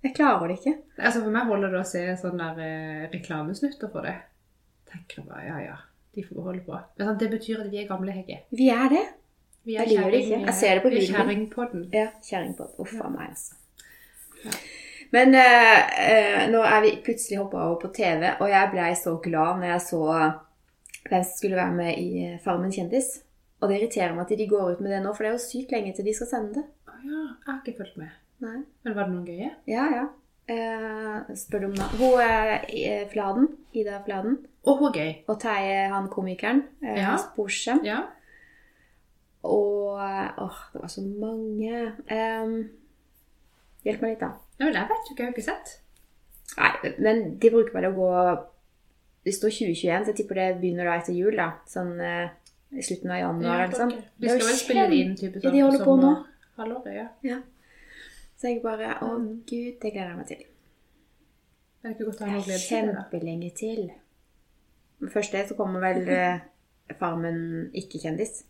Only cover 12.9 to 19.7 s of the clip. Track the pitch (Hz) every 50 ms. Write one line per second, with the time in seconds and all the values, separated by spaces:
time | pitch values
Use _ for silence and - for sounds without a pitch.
12.9 | 214 226 - - - - - - - - - - - - _ _ _ _ - -
13.9 | - - - _ _ - - - - - - 214 - - - - - - - -
14.9 | - - 294 - - 240 254 262 262 262 254 247 240 240 233 226 220 190 - -
15.9 | - - - - 220 220 208 202 202 196 - - 226 226 226 208 208 214 214 214
16.9 | - - - - 233 233 - - 202 196 202 196 196 180 165 165 170 170 - 180
17.9 | 190 - 214 180 165 156 165 185 - - - 202 202 190 196 196 196 185 175 170
18.9 | 175 170 - 175 165 160 - 170 165 156 156 170 180 185 180 175